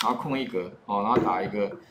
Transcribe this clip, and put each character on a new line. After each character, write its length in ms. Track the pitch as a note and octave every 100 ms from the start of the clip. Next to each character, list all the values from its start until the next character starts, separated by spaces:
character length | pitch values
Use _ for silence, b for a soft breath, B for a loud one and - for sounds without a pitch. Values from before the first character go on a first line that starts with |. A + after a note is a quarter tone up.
然 80 | A2+
后 40 |
空 260 | A#2+ D3+ C3+
一 60 | B2
格 260 | F#2 F2 - -
哦， 160 | G2+
然 80 | G#2
后 60 | B2
打 240 | - F#2
一 80 | G2
个 220 | G#2 G2 - B